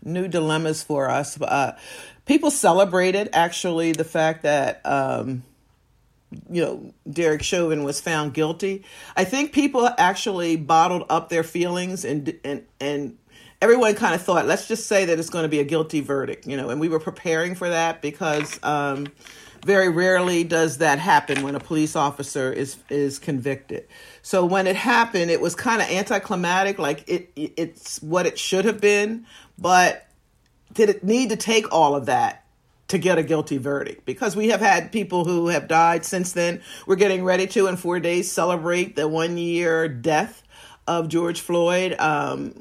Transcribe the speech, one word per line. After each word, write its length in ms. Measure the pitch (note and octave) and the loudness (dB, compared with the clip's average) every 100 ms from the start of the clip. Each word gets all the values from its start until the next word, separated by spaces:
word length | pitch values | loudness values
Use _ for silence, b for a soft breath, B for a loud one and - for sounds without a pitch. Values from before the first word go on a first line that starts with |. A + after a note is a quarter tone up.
new 240 | - F3 F#3 | -8 -6 -2
dilemmas 540 | F3 D#3 D#3 D#3+ D#3 | -2 0 0 0 -4
for 260 | - D3 C3+ | -4 -2 0
us. 320 | B2+ D3 - | 0 -4 -6
Uh, 360 | D3 C#3 C3 - B B B B - | -2 0 0 -4 B B B B 0
people 240 | D4+ D4+ | 2 2
celebrated, 800 | C#4+ G3 F3 G3 F3+ F#3 F#3+ G#3 | 2 4 6 4 4 2 0 0
actually, 600 | D#3 E3+ E3+ F3+ E3 E3 | 2 2 0 -2 0 0
the 120 | D#3 | 0
fact 380 | D#3+ E3+ D#3+ D#3+ | -2 0 0 0
that, 380 | D3+ D3 C3+ - | 0 2 0 -4
um, 600 | C#3 C#3 C3+ B2 A#2 B2+ B2+ _ _ _ _ _ _ _ _ - - | -2 -2 0 -4 -4 -8 -10 _ _ _ _ _ _ _ _ -20 -8
you 100 | F3 | -2
know, 320 | C#3+ B2+ B2+ _ - | -2 -4 -12 _ -12
Derek 340 | D3+ E3 D3+ | -2 0 0
Chauvin 400 | - F#3 E3+ D#3 | -2 -2 0 0
was 160 | C#3+ C#3+ | -2 -4
found 340 | - D#3+ D3 | -4 -4 -2
guilty. 500 | C3+ D#3 E3 G3 G3 B B B - | -2 -2 -2 -6 -6 B B B -4
I 80 | |
think 280 | F#3 C4 D4 | -2 0 0
people 360 | C#4+ C#4 C#4 A#3+ - | 2 2 4 2 4
actually 600 | F3+ F#3+ - F#3 E3+ E3 | 2 2 -4 -2 0 -2
bottled 480 | C#3+ E3 E3 F3+ - | 4 4 6 2 0
up 200 | D#3+ E3 | -2 0
their 160 | E3+ | -2
feelings 600 | D#3+ E3+ F3 F3 F3+ F#3 | -2 -2 -2 -2 -4 -6
and, 300 | A#2+ D3 C#3 D#3+ | -4 -4 -4 -8
and, 220 | C#3 C#3+ - _ | -8 -8 -10 _
and 360 | C#3 C#3+ C#3+ - _ B B B | -4 -4 -6 -12 _ B B B
everyone 320 | G#3 B3 A3 | 4 6 6
kind 200 | G#3 G#3 | 2 2
of 60 | E3 | 0
thought, 240 | - F3 | 2 0
"Let's 220 | B2 F3 - | 2 -2 -2
just 220 | A3+ - | -8 0
say 160 | G3+ F#3 | 0 2
that 120 | E3 | 0
it's 120 | E3 | 0
gonna 180 | F3 D#3+ | -4 -2
be 120 | D3+ | 0
a 40 | |
guilty 360 | C#3 D#3+ D#3+ D#3 | 0 0 -2 -4
verdict," 460 | C#3 C#3 B2+ - - | -2 -4 -4 -8 -8
you 100 | C#3 | -6
know, 120 | B2+ | -4
and 120 | C3+ | -2
we 80 | E3 | 0
were 120 | D#3+ | -2
preparing 540 | D#3+ - F3+ D#3+ F3 | -4 -8 -2 -2 -2
for 140 | F3+ F3+ | -4 -2
that 340 | E3 E3 E3 | 0 -2 -2
because, 560 | D3 D3 E3+ D3+ D3 - | -8 -4 -2 -2 -4 -6
um, 440 | - D3 D3 C#3 C#3+ - B B B B | -2 -2 -2 -4 -8 -12 B B B B
very 240 | - G3 F#3+ | 2 4 4
rarely 560 | E3+ F#3 F#3 F3+ F3 | 4 4 4 4 0
does 340 | E3+ E3 D#3+ C3 | 2 2 2 2
that 220 | D#3+ C#3+ | 2 2
happen 420 | F3 D3+ - C#3 | 4 4 4 -4
when 140 | C#3 C#3+ | -2 -6
a 40 | |
police 360 | - D#3 D#3 E3 | -4 -2 0 0
officer 560 | C#3+ C#3 C#3 D3 C3 | -2 -2 -8 -4 -4
is, 240 | - C3+ - - | -2 -6 -8 -6
is 280 | C#3+ C#3+ C#3 | -2 -2 -2
convicted. 680 | - C#3 B2+ C3+ - - - B B B | -6 -4 -4 -6 -8 -12 -12 B B B
So 220 | - F#3+ | -2 0
when 240 | F3+ F#3+ F#3+ | 2 2 0
it 80 | F#3 | 0
happened, 560 | A#3 A#3+ A3+ G3+ E3+ | 2 2 2 0 0
it 80 | E3+ | 0
was 160 | E3+ E3+ | 0 -2
kinda 340 | A#3 A3+ - | -2 0 0
anticlimactic, 880 | F#3 G3+ G#3 - F#3 F3 F#3 G3 G3 | -2 -2 -2 -2 -4 0 0 0 -2
like, 240 | D#3+ D#3 - | -2 -4 -4
it, 240 | F3 - | -6 -6
it, 200 | - D3+ - | -10 -8 -6
it's 440 | E3 - - - | -6 -8 -14 -12
what 260 | D#3 F3+ - | -4 -2 -2
it 120 | - | -4
should 280 | - F#3+ G3+ | -2 0 0
have 140 | C4 | 2
been, 460 | G3+ G#3 G#3 A3+ B B B - | 2 2 0 -4 B B B -6
but 480 | E3+ F#3 F3+ - _ _ _ _ _ _ _ | 4 6 6 0 _ _ _ _ _ _ _
did 160 | - G#3+ | 2 2
it 120 | G3 | 2
need 280 | F#3 A#3 B3+ | 0 0 0
to 60 | G#3+ | -2
take 360 | - A3+ G#3+ | 0 0 2
all 240 | E3 D3+ C#3+ | 4 4 2
of 100 | B2+ | 0
that 380 | B2 A#2 - _ _ _ _ _ | 0 0 -2 _ _ _ _ _
to 120 | F#3+ | 0
get 200 | F3 E3+ | 2 2
a 40 | |
guilty 360 | C#3+ D#3 D#3 C#3 | 2 -2 -2 -4
verdict? 480 | C3 C#3+ - - - | -4 -6 -6 -10 -8
Because 300 | G3 A3+ F#3 | -4 -4 0
we 120 | G#3+ | 0
have 100 | G3+ | 2
had 320 | G#3 F3+ E3 | 4 2 0
people 320 | A3+ G3 F3+ | -6 -2 -2
who 240 | E3+ F3 E3+ | 0 0 0
have 180 | E3+ - | -2 2
died 380 | D#3+ E3 E3+ | 4 4 2
since 280 | - F#3 F3+ | -2 -4 -4
then. 300 | - E3+ F3 B B - | -2 -2 -2 B B -2
We're 100 | F#3+ | 2
getting 280 | G3+ F#3 | 4 2
ready 240 | F#3 F3+ F#3+ | 2 0 0
to, 180 | A3+ G3 | 0 0
in 100 | F3+ | 0
four 220 | E3+ F3+ | -2 -2
days, 320 | E3+ F3 F3 | 0 -2 -2
celebrate 640 | - F3 F3 D#3+ F3 F#3+ | -2 0 0 0 -2 -2
the 140 | - D#3 | -2 -2
one-year 800 | D#3+ E3 F3 E3+ E3+ E3 E3 D#3+ | -2 -2 -2 -2 0 0 0 0
death 520 | B2+ D#3+ D3+ A3 - _ B B B - | -2 0 0 0 -8 _ B B B -4
of 220 | E3+ E3 | -2 0
George 320 | E3 E3+ E3+ | 0 -2 -4
Floyd. 580 | - F3 E3+ F3+ F#3 - | -2 2 2 2 0 -2
Um, 560 | D#3 D3 C#3+ C3+ C#3 - | 0 0 -2 -6 -8 -12